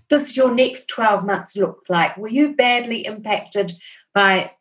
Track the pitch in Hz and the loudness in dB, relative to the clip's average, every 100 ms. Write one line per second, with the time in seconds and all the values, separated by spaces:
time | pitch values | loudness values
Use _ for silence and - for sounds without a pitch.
0 | - 294 294 262 254 240 254 - - - | 0 0 0 2 2 4 0 -2 -8 -2
1 | 220 196 196 185 - 202 185 - - 175 | 0 2 0 -4 -4 -2 -2 -4 -2 0
2 | 165 - 220 254 294 294 247 240 233 226 | 0 -4 -2 2 2 2 0 0 -2 -8
3 | 214 214 214 208 - 202 180 - - - | -8 -10 -4 -6 -4 -4 -4 -8 -18 -20
4 | _ 202 196 190 - - | _ 2 4 4 -2 -2